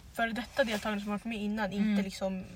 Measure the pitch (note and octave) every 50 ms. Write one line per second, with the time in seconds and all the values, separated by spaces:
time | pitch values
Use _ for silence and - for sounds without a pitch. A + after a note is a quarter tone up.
0 | - - - - A3+ A3+ G#3+ A#3+ A3+ - - C#4+ C#4 A3 G#3+ G3+ - G#3+ G#3 G3+
1 | G3+ G#3 G#3 G3+ - A3+ A3+ G3+ G#3 G#3 G#3+ A3 G#3 F#3 G3+ G3+ G#3+ G#3+ G#3 G3
2 | G3 F#3+ - - G3 F#3+ F#3+ F#3 G3 - -